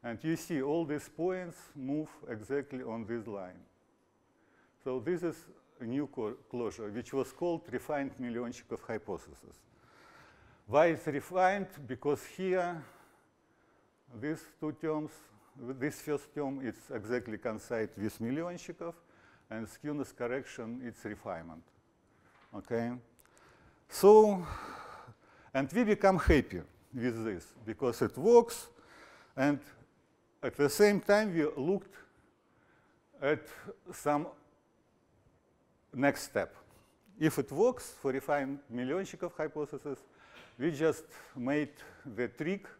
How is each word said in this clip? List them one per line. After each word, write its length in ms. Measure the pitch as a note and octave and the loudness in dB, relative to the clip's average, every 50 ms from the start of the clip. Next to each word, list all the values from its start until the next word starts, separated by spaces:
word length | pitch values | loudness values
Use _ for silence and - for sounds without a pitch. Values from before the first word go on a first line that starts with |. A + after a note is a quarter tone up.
| - | -8
And 140 | A#2+ A#2 A2 - | -8 -10 -6 -2
you 140 | D#3+ E3 | -2 -2
see 240 | D#3+ - - F3 C#3+ | -2 -2 -4 -2 -2
all 240 | C3 C3+ D3 E3+ E3+ | 0 2 2 0 0
these 240 | C#3+ D3+ D3+ - - | 0 -2 -6 -6 -10
points 480 | - - D#3+ F#3 F#3 F#3 F3+ E3+ D#3+ - - - - | -8 -4 -2 -2 -2 -2 -6 -10 -14 -16 -20 -20 -14
move 360 | D3 C3 C3 C#3 D3+ D#3 D3+ - - - - | -10 -6 -4 -2 -4 -4 -6 -10 -18 -12 -10
exactly 540 | B2 A2 G#2+ - C3+ C#3+ C3+ C#3 C3 B2+ B2+ | -10 -10 -6 -4 -4 -4 -4 -4 -10 -10 -8
on 240 | B2 A2+ A2+ A2+ | -6 -6 -8 -6
this 200 | G2 A#2 A#2+ G#2+ | -6 -6 -6 -6
line. 380 | A2+ G#2 G2+ F#2 F2+ F#2 F2+ - _ _ _ _ _ _ _ _ _ _ _ _ _ _ _ _ _ _ _ _ _ _ _ _ | -8 -8 -10 -10 -12 -14 -18 -20 _ _ _ _ _ _ _ _ _ _ _ _ _ _ _ _ _ _ _ _ _ _ _ _
So 160 | C3+ B2+ B2+ | -6 -6 -4
this 220 | A2 D3 F3+ E3+ F3 | -2 -2 -2 -2 -2
is 140 | E3+ C#3+ - - - - - _ _ _ - | -4 -6 -6 -14 -20 -20 -20 _ _ _ -12
a 40 | B2 | -8
new 220 | A2+ B2 C#3 D3 | -4 -4 -4 -4
co-, 300 | C3 - - A#2 G#2+ A#2+ - - _ | -4 -6 -6 -6 -6 -6 -8 -14 _
closure, 380 | - B2 A#2+ G#2+ F#2 - A2 G#2 | -8 -6 -4 -4 -6 -6 -10 -8
which 220 | G2+ A#2 A2+ - - | -8 -8 -8 -4 -2
was 200 | C3+ B2+ B2 - | -2 -2 -2 -4
called 300 | - F3 F3 E3+ E3 - - | -4 -2 -2 -2 -2 -6 -6
refined 420 | - B2 - - D3+ C#3+ C#3 C3+ - - | -8 -8 -4 -4 -4 -4 -4 -6 -8 -8
Milyonchikov 600 | B2+ A#2+ A2+ A#2 B2 A#2 B2+ - - - A#2 - - | -8 -6 -4 -4 -6 -6 -8 -12 -10 -10 -10 -10 -8
hypothesis. 680 | - A2+ G#2 - - F#2+ D#2 - - D2 - - - - - _ _ _ _ _ - - - - - - - - - - - - - - _ _ | -6 -8 -8 -6 -6 -8 -8 -8 -14 -20 -20 -20 -20 -20 -20 _ _ _ _ _ -20 -20 -20 -20 -20 -20 -20 -20 -20 -20 -20 -20 -20 -20 _ _
Why 200 | - G#2+ C#3+ E3 | 2 6 6 6
it's 200 | F3 D#3+ D3 - | 6 4 0 -2
refined? 600 | D#3 C#3 C#3+ - - F3 F#3 F#3 F#3 G3 G#3 G3 F#3+ - - C#3+ | -4 -4 -4 -6 -2 0 4 4 4 4 2 -4 -8 -10 -16 -10
Because 380 | A2 C3 A#2+ - C#3+ D3 C3+ - | -10 -10 -4 0 0 0 0 -2
here, 600 | - - - F#3 F#3+ F3+ F#3 F3 F3 F3 E3 C3+ - - - - - - _ _ _ _ _ _ _ _ _ _ _ _ _ _ _ _ _ _ _ B2 A2+ | -14 -10 -6 -2 0 0 0 0 -2 -4 -8 -12 -16 -20 -20 -20 -20 -20 _ _ _ _ _ _ _ _ _ _ _ _ _ _ _ _ _ _ _ -14 -10
these 240 | A2+ D3+ D#3+ D#3+ - - - _ | -6 -6 -6 -8 -10 -20 -16 _
two 120 | - D#3 D3+ | -8 -8 -8
terms, 380 | D3+ - D#3+ D#3 D3+ D3+ D3 - - - - - - _ - _ C3+ | -6 -4 -2 -2 -2 -4 -6 -10 -16 -20 -20 -20 -20 _ -20 _ -14
this 420 | B2 A#2+ C3+ C3+ B2 D3+ C#3+ - | -10 -10 -8 -4 -4 -4 -4 -6
first 320 | - - D3 C#3 - - - | -6 -4 -4 -4 -4 -8 -8
term 260 | D3+ D3 C3+ C#3 C3+ C3 | -6 -4 -4 -4 -4 -6
is 120 | A#2 G#2+ - - - C#3 | -8 -8 -8 -12 -10 -8
exactly 440 | A#2 G2 G#2 A#2+ B2 A#2+ - G#2+ G#2 | -8 -4 -2 -2 -2 -2 -4 -10 -6
coincide 520 | - A#2+ A2 G#2 - - B2 A2+ A2 G#2 - | -4 -4 -4 -4 -6 -4 -2 -2 -2 -4 -4
with 240 | G#2 G2+ G#2+ - - | -4 -4 -4 -4 -4
Milyonchikov, 720 | A2+ A#2 C3 D3+ E3 F3 F3 E3+ - - E3+ - E3+ E3+ E3+ - _ _ - - - - - - _ _ | -4 -4 -2 -4 -4 -6 -8 -10 -12 -14 -12 -10 -10 -10 -10 -12 _ _ -20 -20 -20 -20 -20 -20 _ _
and 160 | A2 A2+ A2+ | -10 -8 -8
skewness 480 | G2 - - - D3 D3 D3 C3 - - | -10 -12 -10 -8 -6 -4 -4 -4 -6 -6
correction, 640 | - B2 A#2 B2 C#3 B2 - - - A#2 A2+ A#2 B2 C3 | -6 -4 -2 -2 -4 -6 -8 -12 -10 -10 -8 -8 -8 -10
it's 200 | A#2+ G#2+ - - | -10 -12 -10 -10
refinement, 580 | G#2+ G#2 F#2 - G#2+ F#2 E2 E2 E2 D#2 D#2+ - _ _ _ _ _ _ _ _ _ _ _ _ _ _ - - _ - | -10 -10 -8 -8 -8 -8 -8 -8 -12 -16 -18 -20 _ _ _ _ _ _ _ _ _ _ _ _ _ _ -20 -20 _ -14
okay? 360 | G2 F#2 - A#2+ A#2 A#2 A#2 B2 B2 A#2 _ _ _ _ - _ - - - - - - - _ _ _ _ | -14 -8 -4 -2 -2 -2 -2 -6 -8 -14 _ _ _ _ -20 _ -20 -20 -20 -20 -20 -20 -20 _ _ _ _
So, 580 | - - - G3 G#3+ A3 G#3+ G#3+ G3+ F#3 E3+ D#3 - - - - - - - - - - - - - _ _ - - - - - - | -4 8 10 12 12 12 12 8 6 0 -2 -6 -10 -10 -10 -12 -14 -14 -16 -16 -18 -18 -18 -20 -20 _ _ -20 -20 -20 -20 -2 0
and 180 | C3+ C#3 C#3 - | 0 0 2 2
we 120 | G#3+ B3 | 2 4
become 340 | G#3 G#3 F#3+ - G3 F#3+ E3+ | 4 4 6 8 6 6 6
happy 440 | - - E3 C#3+ A#2 - - F2 D#2 - - - _ _ - | 6 8 6 6 6 4 -4 -10 -10 -10 -18 -20 _ _ -8
with 300 | C3 A#2 B2+ A2+ A2+ A2+ | -2 -2 -2 -2 0 -2
this 220 | A2+ G2+ E2+ - - - - A2+ | -4 -4 -4 -8 -14 -20 -16 -10
because 340 | G#2+ A2 - - B2 A2+ - B2+ | -10 -6 -2 0 -2 2 2 0
it 140 | A2 - | 0 0
works, 520 | - C#3+ G#3+ A#3+ A#3 A#3 A#3 - - - - - - - - - - - - - - - - _ | 2 6 10 10 10 10 8 -2 -12 -12 -16 -18 -20 -20 -20 -20 -20 -20 -20 -20 -20 -20 -16 _
and 220 | - C3 D3 D3 C#3 - - - - - _ _ _ _ _ _ _ _ _ _ _ - | 2 2 2 2 0 -4 -14 -20 -20 -20 _ _ _ _ _ _ _ _ _ _ _ -6
at 140 | B2+ - | -6 2
the 140 | - C#3+ C#3+ | 4 2 4
same 300 | - - G#3 G#3 G3+ F#3 | 6 8 6 6 6 4
time, 340 | - - G3+ G#3 A3 G#3 E3+ | 4 4 4 4 4 2 0
we 100 | E3 D3 | 0 0
looked 500 | D3+ - - B2+ D#3+ G3 G3 - - - - - _ _ _ _ _ _ _ _ _ _ _ _ _ _ _ _ _ _ _ _ _ _ - | 0 0 -2 0 0 0 0 -2 -8 -20 -20 -20 _ _ _ _ _ _ _ _ _ _ _ _ _ _ _ _ _ _ _ _ _ _ -4
at 200 | C#3+ C#3 D#3 - - - - - - - - - _ - - | 0 0 0 0 -2 -14 -18 -16 -16 -16 -16 -18 _ -18 -16
some 360 | - - D3 D3 D3 D#3 - - - _ _ _ _ _ _ _ _ _ _ _ _ _ _ _ _ _ _ _ _ _ _ _ _ _ _ _ _ _ _ - | -4 -2 0 0 0 0 -4 -10 -16 _ _ _ _ _ _ _ _ _ _ _ _ _ _ _ _ _ _ _ _ _ _ _ _ _ _ _ _ _ _ -4
next 280 | C3 B2+ C#3 C3+ - - | 2 2 2 2 2 -6
step. 340 | - - G#2 F2 - - - - - - - - _ _ _ _ - - - | -2 -2 -2 -2 -2 -8 -20 -20 -20 -20 -20 -20 _ _ _ _ -20 -6 2
If 180 | D#3 D#3+ - - | 2 2 2 2
it 140 | C3+ - C#3 | -4 -4 2
works 420 | D3 G#3+ B3 B3 B3 - - - - | 2 2 2 2 0 -10 -16 -16 -6
for 120 | - C#3 C3 | -4 -2 -2
refined 480 | C3+ - - D3 C#3+ C#3 C3 C#3 C#3 - - A2+ | -2 0 0 0 0 0 -2 -6 -8 -10 -10 -6
Milyonchikov 580 | A#2+ B2 B2+ D3 F#3 G3 - - D#3+ - F3 - | -6 -4 -2 -2 -2 -4 -6 -10 -10 -10 -10 -6
hypothesis, 640 | - D#3 D3+ - D#3 D3+ C#3+ - C3+ - D3 C3+ - - _ - - - - - - - - - - | -6 -6 -6 -4 -6 -8 -6 -8 -10 -8 -8 -10 -10 -12 _ -20 -20 -20 -20 -20 -20 -20 -20 -10 -4
we 120 | B2 F3 | -2 -2
just 340 | D#3+ C3+ D#3 D#3+ D3 - - - - - - - - | 0 2 2 2 2 0 -6 -18 -20 -20 -20 -16 -10
made 320 | C3 A#2+ B2+ C#3+ D3+ D3+ B2+ - - - - - - - C#3+ A2 | -6 -2 0 0 0 0 -2 -6 -18 -20 -20 -20 -18 -16 -14 -4
the 120 | F#2+ B2 A2+ | -4 -4 -4
trick 380 | - - D#3 D#3 G3 G3 - - - | -4 -6 -4 -4 -4 -4 -6 -14 -20